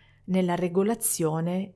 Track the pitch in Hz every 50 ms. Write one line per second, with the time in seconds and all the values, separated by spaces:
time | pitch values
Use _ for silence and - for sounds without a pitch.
0 | _ _ - _ - - 180 185 180 175 175 170 180 175 170 190 196 214 233 220
1 | - - - - 165 156 156 165 165 175 180 185 196 196 -